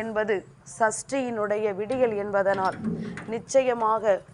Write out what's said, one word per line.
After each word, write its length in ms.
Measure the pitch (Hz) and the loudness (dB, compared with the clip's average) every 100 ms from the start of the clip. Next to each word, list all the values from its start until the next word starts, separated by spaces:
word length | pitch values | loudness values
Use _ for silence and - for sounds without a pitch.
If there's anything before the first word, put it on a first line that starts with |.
என்பது 340 | 226 214 214 196 - - - - | -2 0 0 0 -4 -18 -10 0
சஷ்டியினுடைய 880 | 220 214 - 269 247 226 208 208 214 190 | 0 0 -4 -2 -2 -2 -2 0 -2 -2
விடியல் 360 | 214 262 240 202 | -2 2 2 0
என்பதனால் 540 | 208 196 196 196 185 - - 170 208 180 - | 0 2 2 2 0 -2 -4 -4 -6 -10 -8
நிச்சயமாக 840 | 226 - 269 254 233 220 220 208 185 - | -8 0 2 4 2 2 2 2 0 -2